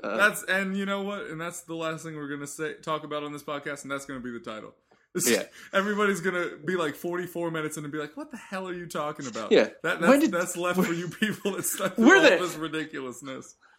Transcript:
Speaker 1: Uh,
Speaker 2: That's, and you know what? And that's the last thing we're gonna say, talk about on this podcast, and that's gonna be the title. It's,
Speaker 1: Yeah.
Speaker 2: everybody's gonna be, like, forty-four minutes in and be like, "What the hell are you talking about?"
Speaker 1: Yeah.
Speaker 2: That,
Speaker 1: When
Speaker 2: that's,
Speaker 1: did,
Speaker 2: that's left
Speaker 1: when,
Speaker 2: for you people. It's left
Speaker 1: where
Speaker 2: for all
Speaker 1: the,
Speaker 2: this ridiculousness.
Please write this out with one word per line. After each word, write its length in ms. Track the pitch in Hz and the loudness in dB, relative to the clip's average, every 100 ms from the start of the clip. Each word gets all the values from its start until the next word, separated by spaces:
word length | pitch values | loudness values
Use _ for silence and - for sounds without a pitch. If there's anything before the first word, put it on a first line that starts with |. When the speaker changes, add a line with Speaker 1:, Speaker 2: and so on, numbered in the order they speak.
Speaker 1:
Uh, 140 | 107 110 | -4 2
Speaker 2:
That's, 260 | 208 165 | 4 2
and 340 | - 185 196 196 | 0 0 0 -2
you 80 | |
know 180 | 196 196 | -2 -2
what? 240 | 196 202 - | -4 -6 -8
And 120 | 160 | -8
that's 220 | 170 170 | -8 -10
the 140 | - 165 | -10 -6
last 260 | 160 160 | -4 -6
thing 120 | 160 156 | -10 -10
we're 120 | 143 | -8
gonna 180 | 143 143 | -8 -8
say, 260 | - 156 | -6 -8
talk 300 | - - 151 | -6 -4 -4
about 180 | 151 147 | -4 -6
on 100 | 147 | -6
this 120 | 147 | -8
podcast, 380 | 143 143 147 139 | -8 -6 -6 -8
and 80 | 135 | -6
that's 140 | 139 | -6
gonna 160 | 139 135 | -6 -8
be 120 | 123 | -8
the 80 | 117 | -8
title. 340 | 120 110 110 - _ _ _ | -10 -10 -12 -20 _ _ _
It's, 140 | 180 233 | -2 2
Speaker 1:
Yeah. 120 | 226 - - - | 2 0 -12 -2
Speaker 2:
everybody's 480 | 196 202 202 202 185 | 0 2 2 2 2
gonna 340 | 180 180 170 - | 0 -2 -2 -4
be, 100 | 147 | -4
like, 200 | 180 156 - | 0 -2 -2
forty-four 540 | 175 175 180 175 170 | -4 -4 -4 -4 -4
minutes 260 | 160 156 156 | -2 -4 -6
in 80 | |
and 80 | 147 | -6
be 60 | 151 | -6
like, 180 | 151 277 | -8 -10
"What 140 | 302 | -12
the 80 | 226 | -14
hell 280 | - 190 185 | -10 -8 -8
are 60 | |
you 140 | 180 170 | -8 -6
talking 400 | 170 151 151 135 | -4 -4 -6 -8
about?" 260 | 113 107 | -6 6
Speaker 1:
Yeah. 160 | 151 107 - | 6 6 0
Speaker 2:
That, 180 | 165 160 | -2 4
Speaker 1:
When 80 | 170 | 8
Speaker 2:
that's, 140 | 277 | 8
Speaker 1:
did, 100 | 294 | 6
Speaker 2:
that's 240 | 175 180 170 | 2 0 0
left 220 | 180 180 | 2 2
Speaker 1:
when, 80 | 185 | 2
Speaker 2:
for 80 | |
you 120 | 170 175 | 0 -4
people. 460 | - 214 - 208 185 | -2 -2 0 -4 -2
It's 220 | - - | -4 -2
left 200 | 190 208 | -2 4
Speaker 1:
where 180 | 233 381 | 8 10
Speaker 2:
for 140 | 302 | 8
all 60 | 170 | 6
Speaker 1:
the, 80 | 180 | 2
Speaker 2:
this 100 | 156 | -4
ridiculousness. 1000 | 156 156 156 147 131 117 139 131 - _ _ | -6 -6 -6 -8 -8 -10 -12 -12 -14 _ _